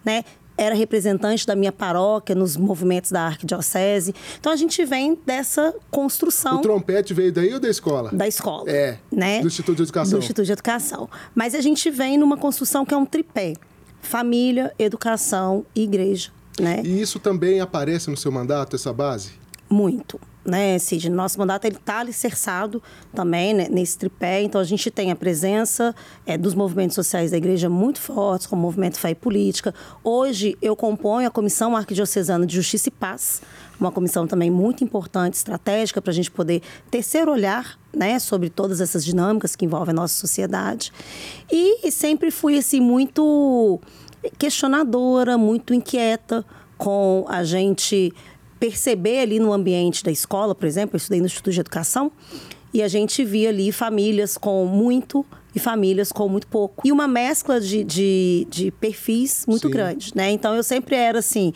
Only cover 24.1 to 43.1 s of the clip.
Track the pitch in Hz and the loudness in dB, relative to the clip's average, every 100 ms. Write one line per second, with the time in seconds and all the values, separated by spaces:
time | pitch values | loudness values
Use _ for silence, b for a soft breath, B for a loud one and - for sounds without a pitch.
24.1 | - 175 185 208 202 170 202 233 - 185 | -4 -2 0 0 0 0 0 -2 -2 -2
25.1 | 170 180 156 190 208 220 - 233 - B | -2 -2 0 0 0 0 0 -2 -2 B
26.1 | B - 208 185 180 196 175 180 - 175 | B -6 -2 0 0 0 0 0 0 -2
27.1 | 180 165 170 185 185 170 175 233 - - | 0 0 0 0 2 2 2 0 -2 -6
28.1 | 254 202 185 - 175 170 175 180 - 170 | -2 0 0 -2 -2 -2 0 -2 -2 -4
29.1 | 165 247 202 202 185 190 - B B 226 | -4 -2 0 0 0 -4 -8 B B -2
30.1 | 240 269 202 208 - 214 208 226 214 220 | 0 0 0 -2 0 -2 0 -2 -2 0
31.1 | 233 247 233 208 - 226 226 202 190 202 | 0 0 0 0 0 0 0 -2 -2 -2
32.1 | 202 180 175 175 180 170 214 - - 185 | 0 0 2 0 0 0 -2 -4 -6 -8
33.1 | 202 - - - B B B 180 190 180 | -6 -6 -6 -8 B B B -2 0 -2
34.1 | 180 165 175 170 180 208 247 247 208 165 | 0 0 2 2 4 2 0 -2 -4 -4
35.1 | 190 180 - - 180 - 208 220 190 190 | -2 -2 -2 -4 -6 -2 -2 -2 -4 -2
36.1 | 170 175 - 165 170 - - - 240 - | -2 -2 -2 -2 -2 -4 -16 -6 -4 -2
37.1 | 302 320 262 202 220 247 - - - 190 | 0 2 2 0 -2 -6 -14 -10 -4 0
38.1 | 247 - 196 170 - 196 180 180 180 156 | 0 -2 -2 -2 -2 -2 -2 -2 -2 0
39.1 | 180 185 214 - - 175 156 170 165 170 | 0 2 0 -2 -2 -2 -2 -2 -2 -2
40.1 | - 170 - 190 190 - 226 - - B | -4 -4 -4 -2 -2 -4 -4 -8 -12 B
41.1 | B B B B 320 370 466 320 - 302 | B B B B 2 4 2 0 -2 0
42.1 | 302 330 - 294 285 254 277 240 247 262 | 0 0 0 2 2 2 4 4 4 2